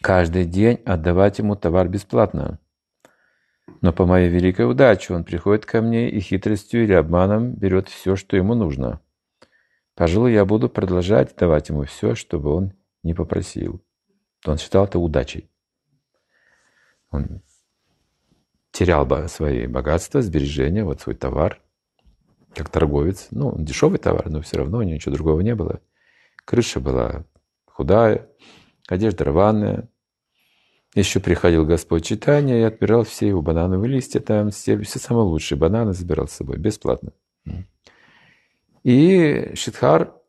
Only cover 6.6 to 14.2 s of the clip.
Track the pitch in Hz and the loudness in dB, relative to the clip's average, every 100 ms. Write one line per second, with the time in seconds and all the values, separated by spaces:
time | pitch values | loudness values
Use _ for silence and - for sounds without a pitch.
6.6 | - 117 110 92 78 87 92 107 123 113 | -2 0 4 4 4 2 2 0 -2 -4
7.6 | 98 92 95 - 95 95 - 98 92 117 | 0 0 -2 -6 -2 -2 0 0 2 0
8.6 | 92 67 64 - _ _ _ _ _ _ | 0 -2 -6 -8 _ _ _ _ _ _
9.6 | _ _ _ - 85 92 123 110 98 107 | _ _ _ -2 0 2 4 4 4 2
10.6 | 123 - 92 90 87 117 135 - 87 76 | 0 -2 -2 0 2 2 2 0 2 2
11.6 | - 76 71 - 107 117 - 85 71 80 | 0 -6 -6 -6 -4 -4 -6 -4 -2 -2
12.6 | 95 - _ _ 80 85 85 - - - | -2 -8 _ _ -6 -4 -4 -4 -6 -8
13.6 | - 87 _ _ _ _ | -8 -10 _ _ _ _